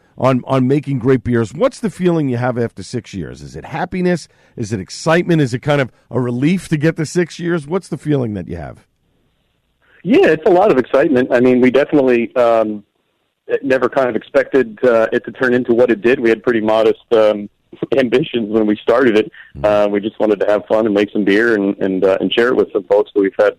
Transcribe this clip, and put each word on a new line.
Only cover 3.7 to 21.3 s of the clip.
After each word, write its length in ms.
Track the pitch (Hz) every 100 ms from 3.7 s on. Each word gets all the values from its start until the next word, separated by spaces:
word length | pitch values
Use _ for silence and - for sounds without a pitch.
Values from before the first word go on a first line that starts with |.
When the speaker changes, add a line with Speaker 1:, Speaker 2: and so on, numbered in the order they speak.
| 156 175 190 180 175 - _ _ -
Speaker 1:
Is 140 | 101
it 80 | 107
excitement? 600 | 90 - 160 170 170 165
Is 120 | 131
it 60 | 120
kind 220 | 147 147
of 100 | 123 _ -
a 80 | 123
relief 480 | 123 123 147 185 -
to 100 | 156
get 200 | 160 160
the 100 | 151
six 320 | 180 175 -
years? 260 | 170 170 143
What's 220 | 185 -
the 100 | 156
feeling 360 | 151 139 117 104
that 140 | 82
you 80 | 82
have? 280 | 65 57 _ _ _ _ _ _ _ _ _ _ _ _
Speaker 2:
Yeah, 240 | 170 311 330
it's 180 | 160 214
a 60 |
lot 200 | 180 220
of 60 | 254
excitement. 520 | - 135 165 123 135
I 80 | 123
mean, 220 | 127 123
we 100 | 123
definitely, 640 | 127 147 147 131 120 110 123
um, 480 | 117 113 107 104 - _ _ _ _ _ - -
never 260 | 277 131 123
kind 180 | 143 123
of 80 | 110
expected, 640 | - 139 123 139 117 104 123
uh, 240 | 113 110
it 140 | 120 -
to 60 |
turn 220 | - 127
into 200 | 123 123
what 180 | 117 123
it 100 | 107
did. 200 | 117 131
We 80 | 113
had 120 | 110
pretty 200 | 127 113
modest, 420 | 107 110 110 - -
um, 380 | 113 107 104 104 _ _
<laughs> 260 | - - 135
ambitions 520 | 123 127 165 120 104
when 160 | 110 107
we 120 | 107
started 400 | - 120 131 107
it. 140 | - - - -
Speaker 1:
Mm-hmm. 80 | 104
Speaker 2:
Uh, 220 | 104 104
we 120 | 101
just 180 | 104 -
wanted 180 | 107 98
to 60 | 98
have 200 | 104 -
fun 180 | 110 110
and 100 | 101
make 140 | 104
some 140 | 107
beer 300 | 98